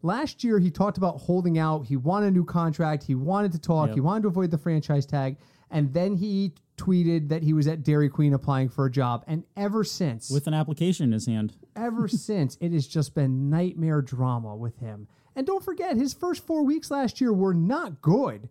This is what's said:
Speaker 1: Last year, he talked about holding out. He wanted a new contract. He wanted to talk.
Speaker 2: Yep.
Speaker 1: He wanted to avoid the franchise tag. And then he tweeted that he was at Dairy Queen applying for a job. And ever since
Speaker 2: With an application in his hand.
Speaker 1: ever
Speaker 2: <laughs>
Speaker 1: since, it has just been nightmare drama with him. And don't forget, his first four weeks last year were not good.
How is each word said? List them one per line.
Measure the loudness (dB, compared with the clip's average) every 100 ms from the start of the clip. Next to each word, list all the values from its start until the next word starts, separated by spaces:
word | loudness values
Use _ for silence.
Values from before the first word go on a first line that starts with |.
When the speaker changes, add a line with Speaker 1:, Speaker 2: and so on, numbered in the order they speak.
Speaker 1:
Last | -2 -2 -4 -4
year, | 2 4
he | 2
talked | 2 0 2
about | -2 -2
holding | 0 0 2 2
out. | 2 -2
He | -2 -2
wanted | 0 2 4
a |
new | 2
contract. | 2 0 0 0 -2 -2
He | -2
wanted | -2 0 0 0
to | -2
talk. | 0 2 2
Speaker 2:
Yep. | 2
Speaker 1:
He |
wanted | 0 2
to | 0
avoid | 0 0
the | 0
franchise | 0 -2 0 -2
tag. | 0 -2 -2 -6 -16 _ _
And | -2 0
then | 0 0 0
he | 0 0 -2 -4 _ -8
tweeted | 2 4 4 2 0
that | 0
he | 2
was | 4 2
at | 0
Dairy | 2 4 4
Queen | 4 2
applying | 4 2 0 0
for | 0 0
a |
job. | 2 0 -2 -4
And | -6 -6 -4
ever | -2 0
since | -2 -2 -4 -4 -2
Speaker 2:
With | -2 0
an |
application | -2 -2 0 0 2
in | 2
his | 0 0
hand. | -2 -2 -6 -18 -6
Speaker 1:
ever | -4 -2 -2
Speaker 2:
<laughs> |
Speaker 1:
since, | -2 -2 -2 -2 -2
it | -2
has | -2 -2
just | -2 -2
been | 0 0 0 0
nightmare | 0 0 -2 0 0
drama | -2 -2 -2 -2 -6 -8
with | -10 -8
him. | -12 -12 -18 _ _ -6
And | -4
don't | -4
forget, | -4 -6 -2 0
his | -2
first | -2 -4 -4 -2
four | 0
weeks | 2 0 -2
last | -2 -2 0
year | 0
were | 2 2
not | 2 2 0 -4 -2
good. | 2 4 2 -6 -16